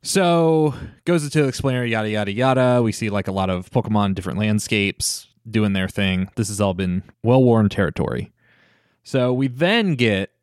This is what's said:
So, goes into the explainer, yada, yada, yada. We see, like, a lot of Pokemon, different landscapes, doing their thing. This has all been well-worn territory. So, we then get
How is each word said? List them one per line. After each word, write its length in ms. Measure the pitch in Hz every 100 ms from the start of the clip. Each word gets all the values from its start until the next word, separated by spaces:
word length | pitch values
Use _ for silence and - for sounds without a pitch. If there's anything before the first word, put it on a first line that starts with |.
So, 720 | - 196 175 170 165 160 151 - - - -
goes 180 | 170
into 180 | 147 151
the 60 | 139
explainer, 360 | - 139 127
yada, 260 | 120 110 107
yada, 220 | 107 101
yada. 500 | 101 127 131 127 123
We 100 | 117
see, 160 | 101 110
like, 180 | 101 95
a 40 |
lot 180 | 95 95
of 200 | 90 92
Pokemon, 440 | 127 110 107 101 95
different 240 | 90 73
landscapes, 880 | 107 107 - 107 101 - - - - _ -
doing 240 | 110 107
their 140 | 98 95
thing. 420 | - 98 92 92 -
This 120 | 104
has 100 | 101
all 140 | 101
been 300 | 90 92 90 - _
well-worn 460 | 113 131 127 113 104
territory. 640 | - 90 - 73 60 101 _ _ _ _ _ _ _
So, 280 | - 135 123
we 140 | 127 135
then 480 | 123 170 226 208 143
get 360 | 117 98 98 _